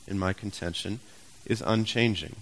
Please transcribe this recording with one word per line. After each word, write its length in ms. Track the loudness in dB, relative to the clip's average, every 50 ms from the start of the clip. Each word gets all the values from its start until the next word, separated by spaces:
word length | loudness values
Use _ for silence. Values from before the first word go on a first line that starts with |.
| -8
in 120 | -2 0 2
my 140 | 2 2
contention, 680 | 0 0 -4 -8 -6 -4 -4 -4 -4 -2 -4 -4 -6 -6 -8 -16 -20 -20 -20 -18 -18 -16 -2
is 160 | -2 -2 0
unchanging. 760 | 2 2 4 4 4 2 4 4 4 4 4 0 -4 -8 -12 -14